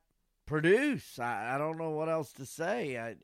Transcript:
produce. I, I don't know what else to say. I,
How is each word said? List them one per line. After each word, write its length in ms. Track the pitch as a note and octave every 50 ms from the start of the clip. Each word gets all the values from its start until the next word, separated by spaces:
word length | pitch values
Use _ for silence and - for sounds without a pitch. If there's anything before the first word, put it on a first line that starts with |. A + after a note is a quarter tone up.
| _ _ _ _ _ _ _ _ _
produce. 720 | - D3 D#3 D3+ E3+ G3 B3 C#4+ D4 B3+ C#3 - - - -
I, 360 | A#2+ A#2+ A#2 G2 A2 A#2+ C3
I 40 | C#3
don't 180 | D3+ D#3+ D#3+
know 140 | D#3+ E3 D#3+
what 180 | D3+ D3+ D#3+ D#3+
else 240 | D#3+ D#3+ D3 - -
to 120 | - C#3
say. 500 | - - - D#3+ F3 G#3+ A#3+ F#3+ C#3+ B2+
I, 200 | A#2 A2+ A#2 G2+ -